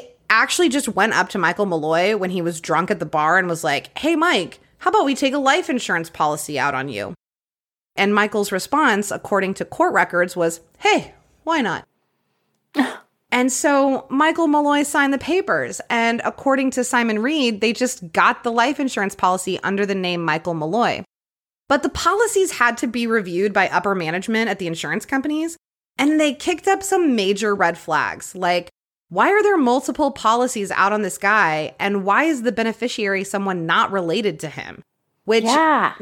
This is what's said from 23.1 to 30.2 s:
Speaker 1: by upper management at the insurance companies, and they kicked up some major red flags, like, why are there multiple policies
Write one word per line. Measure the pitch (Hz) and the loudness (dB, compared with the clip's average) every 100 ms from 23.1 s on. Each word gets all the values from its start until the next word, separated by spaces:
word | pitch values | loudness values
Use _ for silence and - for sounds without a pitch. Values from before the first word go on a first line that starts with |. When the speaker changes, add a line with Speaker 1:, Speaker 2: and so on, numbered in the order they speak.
| 226 185 170 208 | 0 -2 -2 0
Speaker 1:
by | 202 185 | 2 2
upper | 165 202 | 0 0
management | 190 156 180 190 220 226 | -2 -2 -4 -2 0 0
at | 196 | -4
the | 175 | -6
insurance | 165 147 170 - | -6 -4 -6 -4
companies, | 269 302 302 330 - _ _ _ - | -4 -2 -4 -4 -8 _ _ _ -2
and | 285 311 | 2 2
they | 302 | 2
kicked | 254 - 320 392 | 0 -4 -2 0
up | 392 | 0
some | 381 381 330 233 | 0 2 2 2
major | 190 196 214 | 2 0 0
red | 196 170 170 | 0 0 -2
flags, | - 151 107 82 - | -2 0 0 -4 -12
like, | 185 180 180 175 _ _ _ - | -4 0 0 -2 _ _ _ -6
why | 175 269 | 0 2
are | 415 | 4
there | 415 370 | 4 4
multiple | 247 254 254 262 285 | 2 2 0 -2 -2
policies | 277 | 0